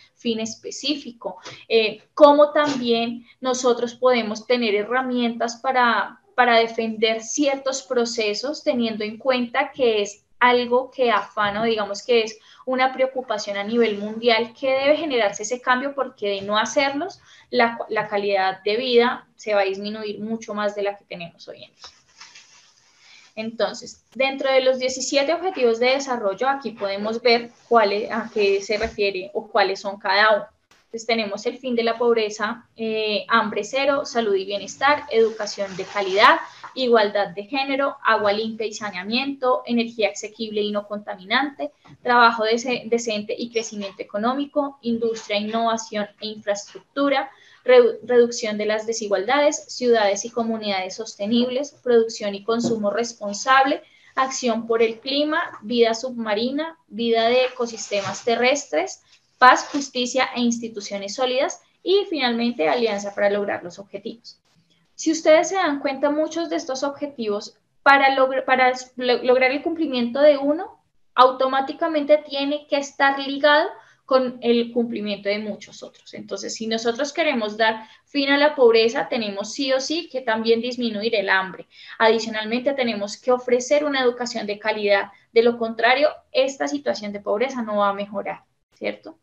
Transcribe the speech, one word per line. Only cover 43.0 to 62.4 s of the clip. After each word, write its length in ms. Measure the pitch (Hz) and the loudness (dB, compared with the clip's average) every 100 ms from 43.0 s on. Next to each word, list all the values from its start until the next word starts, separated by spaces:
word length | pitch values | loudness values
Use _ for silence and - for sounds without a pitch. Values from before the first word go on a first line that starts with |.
| 233 214 208 - | -2 -6 -6 -8
y 140 | 233 | -4
crecimiento 500 | 226 220 208 196 - | -4 -6 -8 -10 -10
económico, 760 | - 208 226 277 285 302 285 - | -10 -4 -2 -2 -2 -2 -4 -4
industria, 560 | 233 233 226 226 - 208 | -4 -2 -2 -4 -4 -4
innovación 680 | 214 226 226 226 - 208 208 - | -2 -2 0 -2 -4 -6 -8 -8
e 80 | 214 | -12
infraestructura, 1000 | 214 214 202 - - _ - 277 269 302 - - _ | -10 -4 -4 -6 -18 _ -2 2 0 -2 -12 -20 _
redu-, 360 | - 247 240 - | 6 8 8 4
reducción 540 | - 247 240 233 220 208 | 2 4 4 2 -4 -2
de 80 | 214 | -2
las 200 | 214 214 | -2 -2
desigualdades, 800 | 226 208 190 202 277 294 294 - | -6 -2 -2 0 2 2 0 -10
ciudades 580 | - 247 233 202 202 233 | -4 2 4 4 0 -4
y 40 | |
comunidades 680 | 240 226 226 208 190 185 185 | -4 -4 -4 -4 -4 -6 -10
sostenibles, 760 | 220 - 202 233 247 254 285 - | -14 -8 -2 0 2 -2 -6 -8
producción 520 | 247 240 226 - 208 196 | 2 4 4 -2 -6 -6
y 80 | |
consumo 460 | 202 226 233 226 202 | -2 -2 0 0 -2
responsable, 920 | 208 233 - 202 202 269 269 277 302 - _ _ - | -2 -4 -6 -10 -6 4 4 6 0 -6 _ _ -4
acción 520 | 269 - 247 226 226 | -4 -2 -2 -2 0
por 140 | 226 | 2
el 180 | 226 226 | 2 0
clima, 600 | 269 285 302 311 - - | -4 -2 0 -2 -4 -10
vida 320 | 208 240 226 | -4 2 2
submarina, 840 | 226 254 240 220 208 240 285 320 320 _ | 2 -6 -6 -4 -2 -2 -4 -6 -10 _
vida 400 | 208 233 226 226 | -4 0 2 4
de 180 | 247 254 | 4 2
ecosistemas 800 | - 233 226 - 202 190 202 | -2 -6 -6 -6 -4 -4 -4
terrestres, 800 | - 233 247 277 - 302 381 - _ _ _ - | -2 2 2 0 -2 -4 -4 -8 _ _ _ 4
paz, 300 | 254 311 - | 6 6 2
justicia 580 | 294 - 254 247 262 - 240 | -6 -6 -4 -2 -2 -2 0
e 40 | |
instituciones 760 | 240 233 226 208 202 196 196 202 | -2 -2 -6 -10 -10 -8 -8 -4
sólidas, 460 | 254 254 339 - _ _ | -2 0 -2 -4 _ _
y 220 | - 392 392 | 2 2 2
finalmente 600 | 311 254 233 | -2 0 0